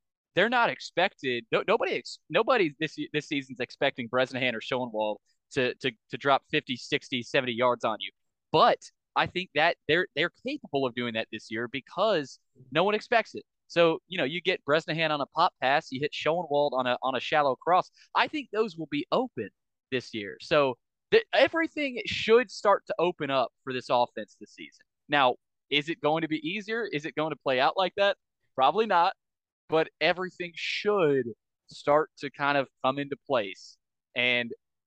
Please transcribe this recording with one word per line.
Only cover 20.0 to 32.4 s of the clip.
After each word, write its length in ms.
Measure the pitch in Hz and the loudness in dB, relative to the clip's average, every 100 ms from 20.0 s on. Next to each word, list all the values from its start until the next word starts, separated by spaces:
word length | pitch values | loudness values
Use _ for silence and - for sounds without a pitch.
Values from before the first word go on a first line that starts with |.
| - | -6
year. 240 | 110 101 - | -10 -12 -12
So 380 | - 156 139 120 _ _ - | 0 2 2 -2 _ _ 2
th-, 160 | 208 - | 2 4
everything 640 | 196 320 330 320 311 277 247 175 | 2 2 2 -4 -4 -6 -6 -8
should 440 | - - 233 226 | -4 4 4 4
start 340 | - 214 196 - | -2 2 2 0
to 80 | - | 0
open 320 | 170 - 143 | 0 0 -2
up 220 | 135 117 _ | 0 0 _
for 100 | 135 | -8
this 140 | 127 - | -8 0
offense 460 | 123 120 - 104 - | 2 2 -2 -12 -14
this 140 | 104 | -20
season. 320 | - 78 _ _ _ - | -18 -20 _ _ _ -2
Now, 240 | 147 131 - _ _ - | 2 2 2 _ _ -2
is 220 | 143 147 | -2 -2
it 100 | 165 | -2
going 220 | 147 160 | 0 0
to 60 | 160 | -2
be 200 | 156 156 | -4 -4
easier? 380 | 208 202 226 214 | -8 -6 -6 -4
Is 140 | 147 | -6
it 100 | 151 | -6
going 140 | 156 156 | -4 -4
to 80 | 143 | -4
play 240 | 143 127 | -2 2
out 160 | 147 170 | 2 2
like 160 | 180 - | -2 2
that? 180 | 202 - _ _ _ | 0 0 _ _ _
Probably 320 | - 135 180 226 | 2 2 4 2
not, 260 | 180 180 - _ _ _ _ - | 2 2 -2 _ _ _ _ -2
but 200 | 160 160 - | 0 0 0
everything 520 | 156 175 185 - 175 | 0 0 -4 -10 -12
should 720 | 156 - - 208 208 156 139 117 107 _ _ _ | -8 -8 -4 0 2 4 2 0 -8 _ _ _
start 420 | - - 147 156 - | -8 2 2 2 -8
to 100 | 143 | -12
kind 260 | - | -4